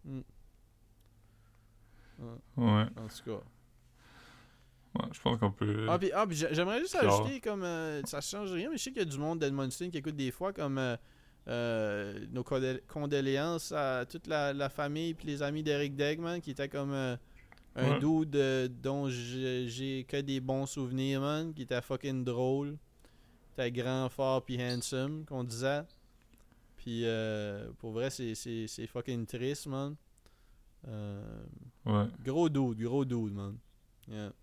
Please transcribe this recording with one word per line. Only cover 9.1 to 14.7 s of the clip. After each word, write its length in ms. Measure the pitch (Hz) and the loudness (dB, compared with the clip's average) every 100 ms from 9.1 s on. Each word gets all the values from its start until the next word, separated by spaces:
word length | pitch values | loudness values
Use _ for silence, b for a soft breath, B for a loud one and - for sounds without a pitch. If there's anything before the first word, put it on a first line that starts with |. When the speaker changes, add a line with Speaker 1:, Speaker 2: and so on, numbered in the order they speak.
| 139 | 0
Speaker 1:
monde 200 | 151 165 | -2 2
d'Edmundston 500 | 143 139 135 - 180 | 2 2 -2 -2 -4
qui 80 | 170 | -4
écoute 180 | 151 151 | -4 -2
des 160 | 131 | -2
fois, 200 | - 185 | 0 -4
comme, 260 | 196 147 135 | -2 -2 0
euh, 180 | 127 117 b b b b - | 0 0 b b b b -4
euh, 760 | 120 117 113 107 104 101 101 107 | -2 0 2 2 0 -2 -6 -6
nos 100 | 120 | -6
condé-, 400 | 123 135 131 127 - | 0 0 0 -2 -6
condoléances 840 | 151 143 143 135 135 160 165 - | -6 0 2 2 2 2 -2 -2
à 320 | 156 135 127 127 | 0 2 0 -2
toute 200 | 165 - | -8 -2
la, 260 | 156 143 | 0 2
la 160 | 139 | 0
famille 460 | 139 | -2